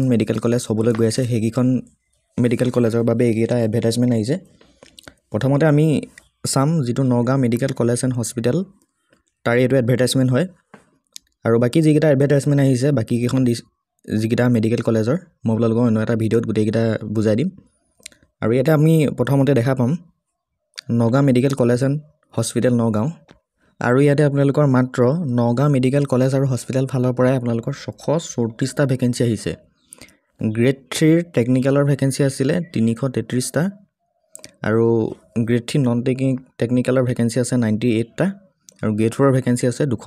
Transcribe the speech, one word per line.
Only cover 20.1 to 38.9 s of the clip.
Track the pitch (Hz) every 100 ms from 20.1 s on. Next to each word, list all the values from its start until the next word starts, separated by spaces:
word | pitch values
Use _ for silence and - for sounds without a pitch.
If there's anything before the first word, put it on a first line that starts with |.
| _ _ _ _ _ _ - -
নগাঁও | 120 117 131
মেডিকেল | 139 123 135 135
কলেজ | 120 123
এণ্ড | 135 147 - _ _
হস্পিটেল | - 117 120 123 120
নগাঁও। | 113 107 135 - _ - _ _ _ _ 120
আৰু | 127 143
ইয়াতে | 143 147
আপোনালোকৰ | 139 139 139 147 127
মাত্ৰ | 127 127 123 165 143 120
নগাঁও | 120 120 147 135
মেডিকেল | 127 143 143
কলেজ | 127 131 135
আৰু | 139
হস্পিটেল | 123 - 131 131
ফালৰ | 131 127 120
পৰাই | 127 131
আপোনালোকৰ | 120 117 123 139
ছশ | - - - 160 -
চৌত্ৰিছটা | - 113 - 131 - 139
ভেকেঞ্চি | 127 123 120
আহিছে। | 120 104 87 - _ _ _ - - _ _ _
গ্ৰেড | 113 113 123 139 -
থ্ৰীৰ | - 156 165 170 127
টেকনিকেলৰ | 120 127 135 139 143
ভেকেঞ্চি | 139 135 131
আছিলে | 139 139 131 180 160
তিনিশ | 117 113 113 135 113
তেত্ৰিছটা, | 110 123 - 135 185 - _ _ _ _ _ - - _ -
আৰু | 113 117 113 110 - _ 117 113
গ্ৰেড | 120 -
থ্ৰী | 151 123
নন | 120
টেকনি-, | 131 127 135 127 - -
টেকনিকেলৰ | 120 127 123 131 127
ভেকেঞ্চি | 117 117 127
আছে | 120 123
নাইণ্টি | 113 107 123 110
এইটটা, | 113 - 185 - _ _ _ _
আৰু | 110